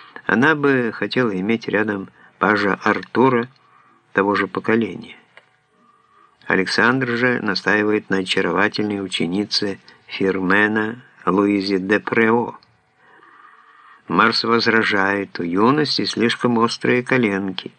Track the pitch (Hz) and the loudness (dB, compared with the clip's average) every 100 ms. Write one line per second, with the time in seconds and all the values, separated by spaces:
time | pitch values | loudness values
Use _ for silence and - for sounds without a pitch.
0 | - - - 104 143 156 143 135 117 - | -20 -10 -2 2 2 2 2 2 0 -4
1 | 104 127 123 92 98 113 - 101 107 101 | -4 0 0 -2 -2 -2 -2 -2 -2 -4
2 | 92 _ - _ 98 104 101 95 107 98 | -8 _ -20 _ 0 2 0 0 0 -2
3 | 95 - 131 120 123 _ _ _ _ _ | -2 2 2 2 -4 _ _ _ _ _
4 | _ - 98 98 95 - 104 113 107 - | _ -2 0 0 -2 -4 -2 0 -2 -8
5 | - - _ - _ _ _ _ _ _ | -16 -20 _ -20 _ _ _ _ _ _
6 | _ _ _ _ - 92 92 - 113 131 | _ _ _ _ -2 0 0 2 2 2
7 | 127 117 127 120 107 90 - 104 104 107 | -2 0 0 0 -2 -2 0 2 2 0
8 | - 95 95 - 92 87 104 - 104 101 | 0 -2 0 -2 0 0 0 -2 -4 -4
9 | 95 - 85 92 101 - 101 95 - - | -6 -4 -2 -2 -2 -4 -4 -8 -16 -20
10 | - - 95 95 90 101 107 110 107 120 | -16 -4 -2 0 2 2 2 0 -4 -8
11 | - _ 90 92 101 101 98 98 95 101 | -18 _ -2 2 2 0 0 -2 0 -2
12 | - 117 113 117 - - _ _ _ _ | 0 2 2 2 -2 -8 _ _ _ _
13 | _ - - - - - _ - - - | _ -20 -20 -20 -20 -20 _ -20 -20 -20
14 | - 85 110 113 113 117 110 110 107 107 | -4 2 2 2 0 2 2 2 2 0
15 | 98 101 92 - 87 90 113 147 147 - | 0 0 -4 -6 -4 2 2 2 0 -2
16 | 104 - 117 - 123 117 113 - 123 123 | -4 0 -2 0 0 2 0 0 0 0
17 | 123 131 110 98 98 92 - | 0 0 2 0 -4 -8 -12